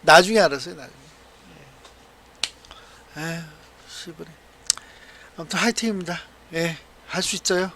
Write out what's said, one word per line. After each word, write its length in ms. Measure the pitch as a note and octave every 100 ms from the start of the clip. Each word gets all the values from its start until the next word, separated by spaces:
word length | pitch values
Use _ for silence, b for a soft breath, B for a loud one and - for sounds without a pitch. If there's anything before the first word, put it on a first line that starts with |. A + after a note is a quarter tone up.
나중에 380 | - D#3+ F#3 A3
알았어요, 340 | E3+ C#3 E3+
나중에. 220 | E3+ B2+ C#3 - - - - - - - - - - - - - - - - - B B B - D3
예. 40 |
아유, 200 | D#3+ E3 D#3+ D3+ - - -
씨발에. 400 | - - D#3+ - D#3 - - - B B B B B B -
아무튼 220 | D#3+ F3
화이팅입니다. 600 | A3 A#3 A3+ G3 F3 E3+ - - -
예, 220 | E3 E3+ D#3+ - - -
할 140 | F3
수 140 | - F#3+
있어요. 340 | - F3+ F#3